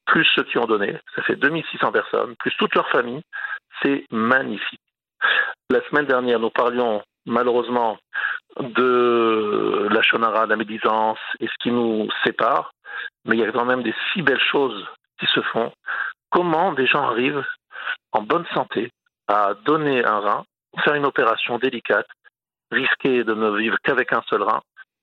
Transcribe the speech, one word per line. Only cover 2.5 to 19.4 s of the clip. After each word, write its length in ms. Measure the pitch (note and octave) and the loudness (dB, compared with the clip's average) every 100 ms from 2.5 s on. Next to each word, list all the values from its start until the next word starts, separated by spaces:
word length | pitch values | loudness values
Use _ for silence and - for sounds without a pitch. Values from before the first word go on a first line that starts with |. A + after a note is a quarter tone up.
| - | 0
toute 160 | G#3+ | 2
leur 160 | F#3 - | 2 2
famille. » 320 | D3 A#2+ A#2+ - - - - _ - | 0 0 -6 -10 -10 -10 -10 _ -4
C'est 240 | C#3 C#3 - | 0 0 -2
magnifique. 680 | A2+ A2+ C3 C3+ G2+ - - _ _ _ - - - - - - | -2 2 2 0 -6 -8 -12 _ _ _ -4 0 0 -2 -6 0
La 120 | B2 - | 0 2
semaine 160 | D3+ C#3+ | 0 2
dernière, 340 | B2+ B2 A#2 | 2 2 2
nous 120 | A2+ | 0
parlions 520 | - A#2+ A#2+ A#2+ G#2+ - _ - | 0 0 2 0 0 -6 _ -2
malheureusement 720 | A#2 B2 A#2+ A#2 B2 A#2 G#2 _ - - - _ - | 0 2 2 2 0 0 -2 _ -6 -4 -6 _ -10
de 1300 | A#2+ A2 B2+ B2 B2 A#2+ A2+ A2 G#2+ G#2+ G#2 G2+ G#2 | -6 0 4 4 4 4 4 2 2 0 0 0 2
la 100 | G#2+ | 2
Shonara, 440 | A2 A2+ A2+ G#2+ A2 | 2 2 2 2 2
de 60 | |
la 40 | G#2+ | 0
médisance 640 | G#2+ A2 A#2 A2 A2 A2 - - | -2 -2 0 2 0 -2 -6 -6
et 80 | A2+ | -6
ce 60 | - | -4
qui 120 | A#2+ | -2
nous 360 | A#2+ A#2 A2 G#2+ - | 0 0 0 -2 -2
sépare. 480 | A#2+ A2 A#2 D3+ - - - - - _ A2+ | -2 0 0 0 -4 -12 -14 -12 -12 _ -2
Mais 100 | A2+ | 0
il 60 | |
y 40 | A2 | 0
a 60 | |
quand 140 | A#2+ A#2+ | 0 0
même 180 | B2+ | 0
des 120 | A2 G#2+ - | -2 -4 -4
si 80 | G#3 | -2
belles 220 | C#3 B2+ - | 0 0 0
choses 360 | - C3+ G#2 F#2 - _ - | 2 0 -2 -12 -18 _ -8
qui 60 | - | -2
se 140 | - | -2
font. 300 | - - A#2 - - - - - - | -2 -2 -4 -6 -10 -8 -8 -10 -2
Comment 440 | F3 F3 D#3+ F#3+ | 0 2 2 0
des 140 | C#3+ B2+ | 0 0
gens 160 | D3+ | 2
arrivent 420 | C3 A2+ B2+ D3 C3+ - _ - - - _ | 0 0 0 -2 -6 -10 _ -12 -10 -10 _
en 100 | A2+ | -4
bonne 240 | G#2+ E3 E3+ | 0 -2 -2
santé 380 | - C3 - A#2+ _ _ _ - | -4 -4 -4 -6 _ _ _ -2
à 260 | G#2 | 2